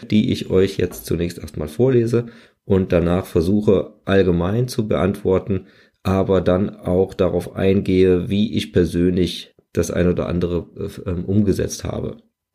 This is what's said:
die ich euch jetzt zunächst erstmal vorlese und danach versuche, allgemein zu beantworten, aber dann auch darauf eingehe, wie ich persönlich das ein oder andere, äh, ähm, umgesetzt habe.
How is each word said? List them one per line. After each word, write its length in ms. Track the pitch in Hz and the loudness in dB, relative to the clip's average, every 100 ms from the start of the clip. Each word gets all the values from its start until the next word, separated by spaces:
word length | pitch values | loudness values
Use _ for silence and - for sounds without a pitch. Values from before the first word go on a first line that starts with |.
| - | 0
die 200 | 107 98 | 2 2
ich 200 | 87 - | 0 0
euch 260 | 95 98 - | 2 2 0
jetzt 300 | 92 - - | -4 -4 -6
zunächst 320 | 85 87 - | -4 -4 -6
erstmal 300 | 80 - 76 | -12 -10 -6
vorlese 580 | - 127 123 117 120 117 - - _ - | 0 2 2 2 0 -4 -10 -20 _ -2
und 260 | 95 95 | 0 2
danach 340 | 87 85 87 82 | 2 2 0 0
versuche, 680 | - 85 104 107 95 - - - | 0 2 2 2 2 0 -8 0
allgemein 640 | 98 92 87 85 110 123 | 2 4 2 0 -2 -2
zu 200 | - 107 | -4 -4
beantworten, 800 | 69 92 98 92 92 - 95 - _ _ _ | 0 -2 -2 0 0 0 -6 -6 _ _ _
aber 360 | - 95 95 95 | -2 0 2 2
dann 300 | 87 90 101 | 2 2 0
auch 440 | - - 90 95 | -4 -2 0 0
darauf 440 | - 90 87 87 95 | 0 0 0 -4 -2
eingehe, 720 | 98 98 92 92 92 90 90 | 0 2 2 4 4 4 2
wie 260 | 101 107 104 | 0 0 -2
ich 160 | - | -2
persönlich 840 | 95 85 87 90 90 87 - - _ _ | 0 0 2 2 2 -2 -4 -14 _ _
das 180 | - 82 | -4 -2
ein 160 | - 90 | 0 0
oder 220 | 85 - | 0 -2
andere, 380 | 87 87 87 - - | -2 -2 -4 -6 -10
äh, 320 | 80 - - | -12 -10 -8
ähm, 160 | 87 87 | -6 -2
umgesetzt 580 | 98 101 87 82 - | 0 2 2 -2 -6
habe. 340 | - - - - _ _ _ | -8 -8 -8 -12 _ _ _